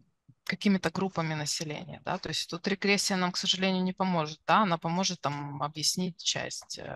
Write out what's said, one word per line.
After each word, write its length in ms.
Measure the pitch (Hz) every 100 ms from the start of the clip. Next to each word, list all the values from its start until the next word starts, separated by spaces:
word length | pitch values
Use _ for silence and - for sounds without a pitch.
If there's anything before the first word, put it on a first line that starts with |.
| _ _ _ -
какими-то 460 | - 185 208 190 175
группами 440 | - 190 175 160
населения, 680 | 151 151 - 156 151 147 147
да, 140 | - 180
то 100 | -
есть 200 | 156 -
тут 180 | 170 202
регрессия 480 | 196 196 202 - 190
нам, 160 | 180
к 40 | -
сожалению, 460 | 185 185 190 185
не 80 | 185
поможет, 460 | 185 190 175 151 156 -
да, 160 | 180
она 160 | 196 165
поможет 420 | 165 175 190 180
там 420 | 143 143 143 143
объяснить 600 | 147 156 147 - 180 165
часть, 560 | - - 127 - - -
э, 60 | -